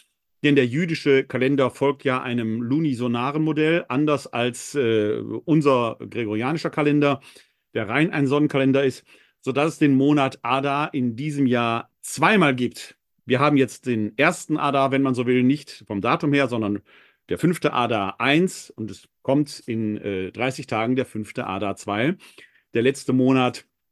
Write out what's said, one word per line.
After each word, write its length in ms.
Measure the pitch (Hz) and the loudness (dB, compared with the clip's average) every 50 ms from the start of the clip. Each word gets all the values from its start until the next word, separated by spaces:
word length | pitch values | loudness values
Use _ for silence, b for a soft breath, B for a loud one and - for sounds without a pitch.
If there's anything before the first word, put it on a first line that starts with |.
| B B _ _ _ _ _ _ - | B B _ _ _ _ _ _ 2
denn 120 | 147 147 | 4 4
der 100 | 139 127 | 4 2
jüdische 580 | 120 120 156 185 165 160 - - 143 139 135 131 | 2 0 -2 -2 -2 -4 -2 2 4 4 4 2
Kalender 460 | - - 123 127 135 143 135 131 120 | 0 -2 0 0 2 2 2 0 0
folgt 340 | - - 135 143 143 139 - | 0 0 -2 -2 -2 -2 -2
ja 160 | 135 127 131 | -2 -2 -2
einem 440 | 135 127 120 120 113 110 110 117 120 | -4 -4 -4 -2 -2 -2 -4 -4 -2
lunisonaren 800 | 117 135 160 165 147 131 113 123 123 120 120 123 139 143 156 156 | -2 0 0 0 0 -2 -2 -2 -2 -2 -2 -2 -2 -2 0 0
Modell, 420 | 156 156 151 156 156 165 175 - - | 0 0 2 2 2 2 0 -2 -2
anders 360 | 123 139 151 151 143 131 - | -2 0 2 2 0 -2 -2
als, 480 | - - 120 120 123 120 - - - - | -6 -4 -2 -2 -2 -4 -6 -14 -6 -2
äh, 480 | 143 127 113 113 107 104 107 110 113 104 113 113 110 - | 0 2 2 2 2 2 0 -2 -4 -6 -8 -8 -8 0
unser 540 | - 151 160 139 143 135 123 120 113 113 - | 2 2 4 6 4 4 4 2 -2 -4 -8
gregorianischer 720 | - 104 - 110 117 104 107 107 120 131 160 156 - 165 | -12 -10 -6 -6 -4 -4 -4 -2 -2 -2 -4 -4 -6 -4
Kalender, 500 | - 160 147 147 147 147 143 143 135 135 B B B B B B B B B _ _ | -2 0 0 2 4 4 4 2 0 -2 B B B B B B B B B _ _
der 120 | 113 110 | -6 -4
rein 220 | 98 117 139 156 - | -2 0 0 0 0
ein 160 | - 156 139 | 0 -2 0
Sonnenkalender 580 | 131 139 147 151 143 - 135 135 135 131 139 143 | 2 2 2 2 2 2 2 2 2 2 2 2
ist, 200 | 131 123 - _ b b b b b b b | 0 -2 -4 _ b b b b b b b
sodass 320 | _ 131 120 139 147 165 151 | _ -4 -2 0 0 0 0
es 40 | |
den 160 | - 156 143 135 | 2 2 4 4
Monat 460 | 131 135 143 147 147 131 135 135 - | 4 4 4 4 2 2 0 -2 -6
Adar 540 | - 117 127 139 139 143 139 143 151 160 - | -4 -2 -2 -2 0 -2 -2 -2 -4 -4 -4
in 200 | 143 123 120 110 | -2 -2 -2 -4
diesem 300 | 113 147 156 147 143 139 | -4 -8 -6 -2 0 0
Jahr 460 | 123 123 120 120 117 117 117 - - _ _ | 2 2 0 0 0 -2 -4 -6 -10 _ _
zweimal 540 | - - - - 151 180 220 202 165 143 131 | -14 -12 -4 0 2 4 4 4 4 2 2
gibt. 420 | 123 123 120 120 - - - - _ _ _ _ _ _ | 0 -4 -4 -6 -10 -20 -20 -20 _ _ _ _ _ _
Wir 120 | 117 127 123 | -2 0 2
haben 160 | 143 147 147 | 2 4 4
jetzt 300 | 135 131 120 - - _ | 4 2 0 -2 -10 _
den 320 | 127 120 110 107 104 - | -4 -2 -2 -2 -4 0
ersten 400 | - 139 175 175 - - - 151 | 2 2 2 2 -2 -4 -4 -4
Adar, 320 | 147 147 143 139 139 135 131 | -2 0 0 2 2 2 2
wenn 140 | 135 135 139 | 2 0 0
man 100 | 131 127 | 0 0
so 140 | 123 123 | 0 0
will, 160 | 123 123 127 123 | 2 2 4 4
nicht 400 | 127 143 147 - - - - - | 2 2 0 -4 -14 -20 -20 -10
vom 160 | _ 107 101 | _ -6 -2
Datum 320 | 95 117 143 170 165 147 143 | 0 0 0 0 0 0 2
her, 140 | 143 139 | 2 0
sondern 320 | 117 123 113 110 101 101 98 b b b b b b b b b - | 0 -2 -4 -2 -2 -4 -4 b b b b b b b b b -8
der 80 | 87 | -4
fünfte 360 | - - 180 175 - - 147 - | 0 0 0 0 0 -2 -2 0
Adar 460 | 120 120 117 120 104 98 95 - - | 0 0 0 0 -2 -2 -4 -4 -2
eins 520 | 117 131 143 165 185 180 - - - - | 0 2 4 4 2 0 -2 -10 -18 -18
und 180 | - - 110 104 | -12 -12 -10 -10
es 180 | 98 - _ _ _ _ | -12 -16 _ _ _ _
kommt 400 | _ 131 135 147 151 147 - - _ | _ 0 0 0 0 -2 -6 -14 _
in, 300 | - 113 113 110 107 107 | -6 -4 -4 -2 -4 -4
äh, 340 | - - 104 98 92 95 92 | -4 -6 -6 -6 -4 -6 -8
dreißig 340 | - 101 123 131 127 - - | -6 -4 -4 -4 -4 -6 -8
Tagen 300 | - 123 110 113 120 131 | -4 -2 -2 0 0 0
der 100 | 131 123 | -2 -2
fünfte 400 | - - 110 107 - - 131 123 | -4 -8 -10 -10 -8 -8 -8 -8
Adar 300 | - 95 98 104 98 95 | -6 -6 -4 -4 -6 -6
zwei. 400 | - - 104 101 104 117 156 196 B B B B B B B B B B _ - | -6 -6 -4 -2 0 0 0 -2 B B B B B B B B B B _ -4
Der 80 | 117 | 2
letzte 320 | 117 131 139 - - - 131 | 2 2 0 0 -2 0 2
Monat 540 | 131 127 131 131 131 127 123 120 - - _ _ _ _ _ | 2 4 4 4 4 2 0 -2 -6 -18 _ _ _ _ _